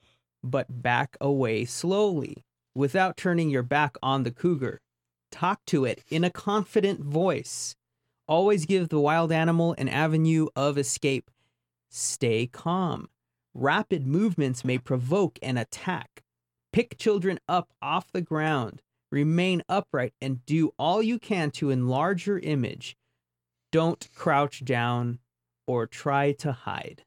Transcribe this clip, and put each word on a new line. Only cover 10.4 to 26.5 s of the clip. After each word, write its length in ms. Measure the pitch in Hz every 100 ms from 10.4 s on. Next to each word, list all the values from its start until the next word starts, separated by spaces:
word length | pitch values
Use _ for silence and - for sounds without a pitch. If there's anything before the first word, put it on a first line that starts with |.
| 151 -
of 220 | 143 143
escape. 520 | 135 - 139 131 - _ _ _ _ _ _
Stay 580 | - - - 120 113 127
calm. 600 | - 165 185 175 - - _ _ _ _
Rapid 540 | 127 135 180 - 175 131
movements 560 | 160 220 165 135 123
may 140 | 127 127
provoke 600 | - 127 123 190 185 -
an 160 | 131 123
attack. 680 | 110 - - 170 - - _ _ _ _ _
Pick 260 | - 240 -
children 420 | 220 202 185 175 -
up 240 | 175 - _
off 300 | 139 170 -
the 80 | 185
ground. 600 | 165 156 156 143 113 - _ _ _
Remain 500 | 139 151 170 185 175 -
upright 460 | 196 - 139 123 -
and 240 | 135 127 -
do 260 | 156 156 -
all 220 | 147 202
you 160 | 220 233
can 320 | - 196 151
to 180 | - 143
enlarge 560 | 131 123 127 170 185 202
your 120 | 196
image. 560 | - 143 107 - - - _ _ _ _ _ _ _
Don't 340 | 160 165 - - -
crouch 480 | 170 143 143 -
down 560 | 127 123 120 120 120 120 _ _ _ _ -
or 180 | 123 113
try 460 | - 147 139 143
to 180 | 143 147